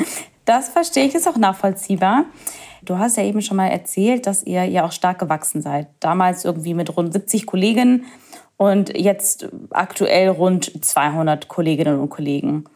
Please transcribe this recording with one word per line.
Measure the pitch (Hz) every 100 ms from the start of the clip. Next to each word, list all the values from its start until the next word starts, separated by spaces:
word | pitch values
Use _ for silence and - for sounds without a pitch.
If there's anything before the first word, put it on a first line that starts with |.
| 320 - - _ -
Das | 240 247
verstehe | 339 330 269 277
ich, | 330
ist | 339
auch | 240
nachvollziehbar. | 196 190 196 185 - 185 190 254 339 - - - - -
Du | - 185
hast | 233 226
ja |
eben | 202 208
schon | 202 196
mal | 185
erzählt, | 180 - 190 214 247 202
dass | 196
ihr | - 180 185
ja | 180
auch | 165
stark | - 180 180
gewachsen | 165 156 - 156
seid. | 147 143 147 -
Damals | 160 180 185 180
irgendwie | 175 165 165
mit | 170 165 175
rund | 170
siebzig | 196 - 214 -
Kolleginnen | 185 208 226 247 247 - - - - - -
und | 202 196 190 -
jetzt | 196 196 - - - - -
aktuell | - 190 - - 180 190
rund | 165 180 180 - 151
zweihundert | - 147 147 156 160 147 -
Kolleginnen | - 160 151 151 143
und | 143
Kollegen. | - 143 143 143 151 -